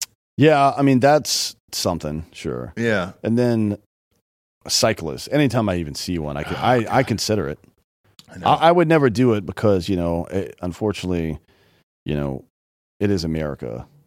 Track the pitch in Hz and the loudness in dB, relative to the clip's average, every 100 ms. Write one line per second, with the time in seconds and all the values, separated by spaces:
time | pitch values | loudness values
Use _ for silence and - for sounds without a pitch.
0 | - _ _ - 151 147 139 135 139 131 | -16 _ _ 4 4 6 4 4 4 6
1 | 139 151 - - - - _ - 101 82 | 6 4 2 -4 -6 -10 _ -4 -4 -4
2 | 78 78 80 - 80 62 60 - 117 104 | -6 -8 -10 -10 -8 -8 -8 -6 -2 -2
3 | 90 - 110 117 123 113 107 104 _ _ | -4 -6 -2 0 2 2 0 -4 _ _
4 | _ _ _ _ _ _ - - 117 107 | _ _ _ _ _ _ -6 -2 0 -2
5 | 80 67 - 147 139 131 104 90 76 67 | -6 -10 -4 0 0 0 0 -2 -4 -8
6 | - 87 73 71 76 85 113 123 101 120 | -6 -6 -6 -8 -8 -4 0 0 0 0
7 | 131 104 - 107 71 - _ _ _ _ | 0 -2 -2 -2 -4 -8 _ _ _ _
8 | _ _ - 90 98 139 160 175 160 160 | _ _ -20 -4 0 4 6 6 6 6
9 | 139 107 127 104 82 - 110 95 85 92 | 4 4 4 2 -2 0 2 2 2 0
10 | 85 85 - 95 80 - 90 82 107 95 | 0 -2 -4 -6 -6 -8 -10 -4 -4 -4
11 | 92 87 80 78 _ _ _ _ _ _ | -2 -2 -2 -6 _ _ _ _ _ _
12 | - 73 71 65 - _ _ _ _ - | -6 -4 -4 -8 -14 _ _ _ _ -4
13 | 101 98 82 80 76 67 62 60 - _ | -2 0 -2 -4 -6 -8 -10 -12 -16 _